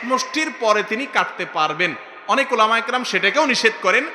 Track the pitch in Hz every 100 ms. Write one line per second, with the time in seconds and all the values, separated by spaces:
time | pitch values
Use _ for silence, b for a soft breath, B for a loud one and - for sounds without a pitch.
0 | 240 254 - 311 311 226 226 208 196 220
1 | 277 214 180 - 175 165 156 156 175 131
2 | - - - 233 269 254 220 226 233 254
3 | 240 185 196 269 302 240 226 - 190 214
4 | 311